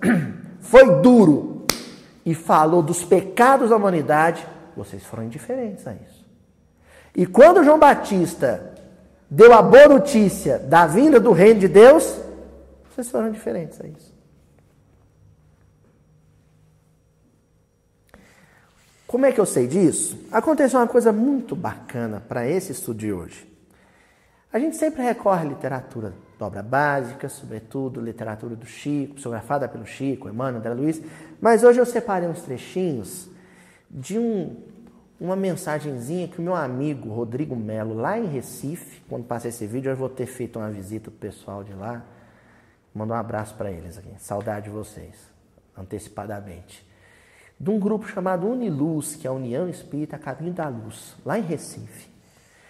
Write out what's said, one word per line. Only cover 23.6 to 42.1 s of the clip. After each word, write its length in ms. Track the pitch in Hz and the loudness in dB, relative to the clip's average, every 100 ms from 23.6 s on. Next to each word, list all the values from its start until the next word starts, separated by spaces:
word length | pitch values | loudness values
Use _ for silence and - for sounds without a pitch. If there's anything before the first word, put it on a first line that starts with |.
| _ _ _ _ _ _ _ _ _ | _ _ _ _ _ _ _ _ _
A 80 | 226 | -6
gente 160 | 311 311 | -6 -4
sempre 260 | 311 302 | -6 -4
recorre 400 | 240 226 202 180 | -6 -2 -2 -2
à 80 | 151 | -4
literatura 640 | 135 135 131 - 120 107 87 _ - | -8 -10 -10 -12 -14 -14 -16 _ -14
da 60 | 104 | -12
obra 160 | 113 | -12
básica, 680 | 110 135 147 139 120 127 135 | -6 -2 -2 -4 -8 -12 -16
sobretudo 720 | - 120 110 113 139 131 127 | -16 -16 -16 -12 -10 -10 -10
literatura 560 | 113 110 113 107 120 113 | -12 -12 -12 -12 -14 -16
do 100 | 120 | -18
Chico, 500 | - 143 147 139 - | -14 -8 -6 -8 -12
psicografada 520 | 120 113 110 143 120 | -12 -12 -6 -6 -6
pelo 180 | 120 104 | -12 -18
Chico, 440 | - 135 131 98 | -10 -8 -8 -10
Emmanuel, 300 | 110 135 120 | -8 -8 -8
André 140 | 113 | -8
Luiz, 280 | 120 151 160 - - - - | -6 -6 -6 -12 -20 -20 -4
mas 220 | 220 220 | 2 6
hoje 160 | 240 240 | 6 4
eu 60 | 240 | 0
separei 440 | 233 214 185 170 | -4 -4 -4 -4
uns 120 | 160 | -8
trechinhos 880 | - 123 - 185 185 123 92 - - - _ _ _ _ _ | -12 -14 -10 -6 -6 -6 -10 -18 -20 -20 _ _ _ _ _
de 300 | 135 131 214 | -18 -10 -6
um, 360 | 233 208 151 - - - - _ _ - | -6 -6 -8 -14 -20 -20 -20 _ _ -14
uma 160 | 170 190 | -8 -6
mensagenzinha 920 | 190 151 156 151 147 127 120 180 175 | -6 -6 -8 -8 -8 -12 -10 -10 -10
que 120 | - | -10
o 20 | |
meu 140 | 175 180 | -8 -6
amigo 540 | 131 127 151 135 107 | -6 -6 -8 -8 -10
Rodrigo 460 | 113 113 127 131 123 | -10 -8 -8 -10 -10
Melo, 400 | 107 110 110 110 | -10 -8 -8 -8
lá 240 | 143 220 | -8 -6
em 60 | 208 | -8
Recife, 760 | 131 - - 139 175 - - - | -10 -12 -14 -14 -14 -18 -20 -16
quando 160 | 123 117 | -16 -12
passa 220 | 117 117 | -10 -10
esse 180 | 113 104 | -12 -12
vídeo, 260 | 123 131 | -10 -8
eu 40 | 131 | -8
vou 140 | 131 | -10
ter 180 | 131 120 | -10 -14
feito 320 | - 117 117 | -12 -14 -12
uma 100 | 107 | -12
visita 400 | 101 95 110 110 | -12 -14 -14 -16
pro 100 | - | -18
pessoal 440 | 104 - - 101 | -18 -18 -18 -18
de 100 | 101 | -16
lá, 320 | 95 107 120 117 | -16 -14 -14 -18